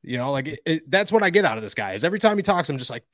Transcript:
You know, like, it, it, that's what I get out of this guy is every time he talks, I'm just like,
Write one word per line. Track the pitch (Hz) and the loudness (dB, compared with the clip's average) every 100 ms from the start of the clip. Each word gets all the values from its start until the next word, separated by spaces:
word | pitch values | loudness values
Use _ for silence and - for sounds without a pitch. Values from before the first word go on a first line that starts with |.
You | - 123 | -10 -6
know, | 127 | -4
like, | 139 135 | -4 -6
it, | 151 - | -8 -2
it, | 160 - | -2 0
that's | 185 208 | 0 2
what | 220 | 2
I | 202 | 4
get | 180 196 | 4 2
out | 110 | 0
of | |
this | 107 | -6
guy | - 101 | -6 -6
is | 98 | -2
every | 156 202 | -2 2
time | 220 208 | 2 2
he | |
talks, | 190 180 170 | 2 0 0
I'm | 135 | -4
just | 123 | -6
like, | 117 - | -10 -6